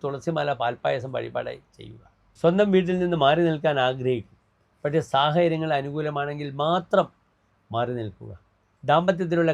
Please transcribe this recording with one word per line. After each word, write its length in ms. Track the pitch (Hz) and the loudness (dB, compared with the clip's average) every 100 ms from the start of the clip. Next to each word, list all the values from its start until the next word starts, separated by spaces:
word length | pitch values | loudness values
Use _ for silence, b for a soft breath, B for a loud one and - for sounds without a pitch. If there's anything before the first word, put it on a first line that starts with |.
തുളസിമാല 480 | 143 139 165 160 147 127 | -6 -6 -4 -2 -2 -2
പാൽപ്പായസം 500 | 120 120 143 139 131 123 | -2 -2 -2 -2 -4 -6
വഴിപാടായി 440 | 117 123 120 120 _ _ | -6 -6 -8 -10 _ _
ചെയ്യുക. 260 | 113 113 - _ _ - | -20 -20 -20 _ _ 0
സ്വന്തം 300 | 170 185 208 185 | 2 4 4 4
വീട്ടിൽ 200 | 175 185 | 2 0
നിന്ന് 160 | 180 165 | 0 4
മാറി 200 | 139 160 170 | 4 4 2
നിൽക്കാൻ 280 | 156 156 139 127 | 2 0 2 0
ആഗ്രഹിക്കും, 500 | 131 127 123 - _ _ _ _ _ | 0 -2 -2 -6 _ _ _ _ _
പക്ഷേ 180 | 147 160 - | -2 -2 0
സാഹചര്യങ്ങൾ 600 | 135 147 160 170 160 160 143 | 2 2 2 2 0 -2 -2
അനുകൂലമാണെങ്കിൽ 720 | 139 147 151 147 147 147 143 139 | -4 -6 -4 -4 -6 -6 -8 -4
മാത്രം 440 | 151 180 180 196 156 _ _ _ _ _ _ | -2 -2 2 2 0 _ _ _ _ _ _
മാറി 240 | 113 120 123 | -4 -4 -4
നിൽക്കുക. 320 | 110 - 113 95 _ _ _ _ 131 | -8 -12 -18 -18 _ _ _ _ 2
ദാമ്പത്യത്തിലുള്ള 640 | 151 180 180 175 170 165 | 2 2 0 -2 0 0